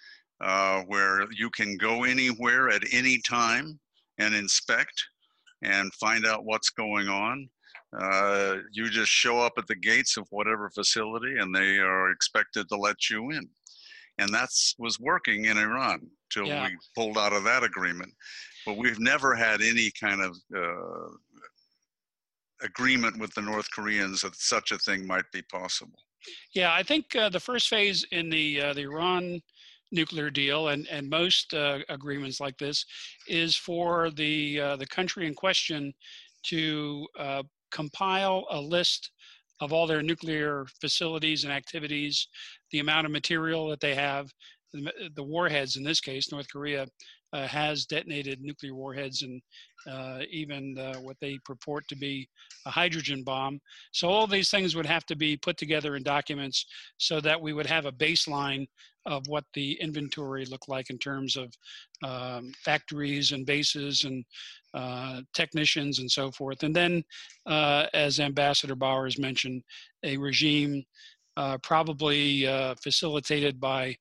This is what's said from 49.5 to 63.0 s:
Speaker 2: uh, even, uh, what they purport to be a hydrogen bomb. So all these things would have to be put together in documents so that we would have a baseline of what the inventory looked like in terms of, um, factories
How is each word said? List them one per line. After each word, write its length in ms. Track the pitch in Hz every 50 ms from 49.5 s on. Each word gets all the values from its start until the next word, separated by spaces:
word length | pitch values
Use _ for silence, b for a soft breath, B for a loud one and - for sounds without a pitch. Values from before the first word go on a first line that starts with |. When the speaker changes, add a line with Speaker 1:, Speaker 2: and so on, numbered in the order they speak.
| B B B B B B - 151
Speaker 2:
uh, 300 | 135 131 131 131 131 131 143 -
even, 480 | 185 156 156 143 143 139 135 139 135 131
uh, 180 | 131 131 131
what 200 | 131 127 131 135 -
they 180 | - 139 139 135 -
purport 420 | - 135 123 - - 147 147 151 -
to 80 | 147
be 320 | 135 143 139 139 135 135 - _ B B B B B B
a 40 | 220
hydrogen 540 | 185 160 175 180 160 165 143 131 143 135 127
bomb. 380 | 131 131 131 135 135 143 143 _ B B B B B B
So 160 | - - 175
all 180 | 190 214 220 208
these 220 | 196 196 185 -
things 260 | - 202 190 180 156
would 100 | 165 160
have 200 | 143 165 165 -
to 100 | - 165
be 220 | 147 156 151 151 143
put 180 | - - 175
together 400 | - - 151 160 151 147 151 143
in 80 | 139 131
documents 640 | 143 143 147 143 - 151 143 139 135 131 - - B B B B B B B
so 240 | - - 165 156
that 180 | 151 156 156 165
we 140 | 160 151 151
would 140 | 147 151 139
have 180 | 160 160 147
a 60 | 143
baseline 760 | 131 123 151 156 170 165 - - 147 143 143 139 139 135 139 - _ b b b b b -
of 180 | - 151 139 131 135
what 180 | 147 151 143 _ -
the 200 | 147 139 139 165 -
inventory 640 | 175 160 151 151 147 135 - - 147 135 135 135 135
looked 240 | 123 135 127 - -
like 200 | 135 131 131 -
in 80 | 135 120
terms 400 | - 143 139 135 135 131 - 139
of, 160 | 131 120 117 - B B B B B B B - -
um, 480 | 135 127 127 127 127 127 123 120 127 131 - -
factories 640 | - 151 151 - - 151 147